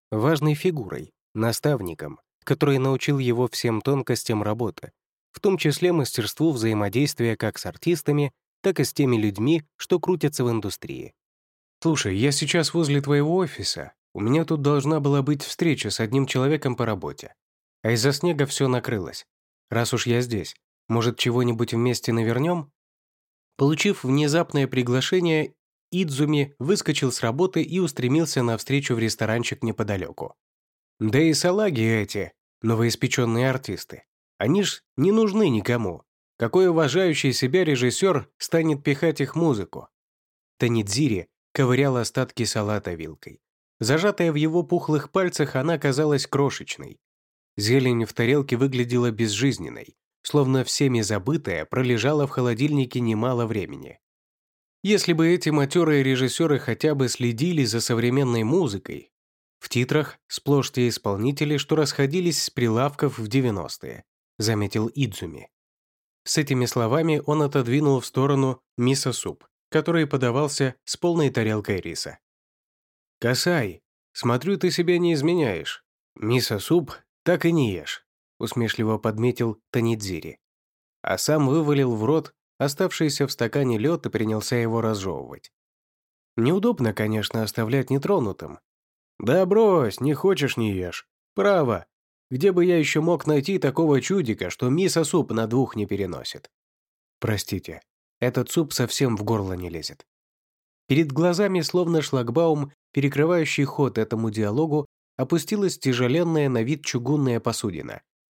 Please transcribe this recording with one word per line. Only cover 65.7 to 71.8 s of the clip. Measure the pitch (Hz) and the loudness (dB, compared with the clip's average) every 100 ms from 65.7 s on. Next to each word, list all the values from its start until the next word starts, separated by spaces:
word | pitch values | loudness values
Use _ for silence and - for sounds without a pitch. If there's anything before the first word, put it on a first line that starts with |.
| _ _ _ _ _ | _ _ _ _ _
С | - - | -4 -2
этими | 139 131 120 | 0 0 0
словами | 127 110 147 165 147 147 | 0 2 2 2 0 0
он | 151 | 0
отодвинул | 147 143 117 139 151 135 | 2 0 2 2 2 2
в | - | 0
сторону | 131 139 139 131 127 _ - | 0 2 2 0 -2 _ -2
мисо-суп, | 120 139 135 117 92 - _ _ - | 0 0 -2 -4 -6 -10 _ _ -2
который | 156 151 165 143 | -2 2 0 0
подавался | 135 123 123 147 - 135 - | 0 0 0 0 0 -2 -4
с | - - | -10 -4
полной | 175 170 139 | 0 2 2
тарелкой | 120 110 107 101 95 | 2 0 -2 -2 -4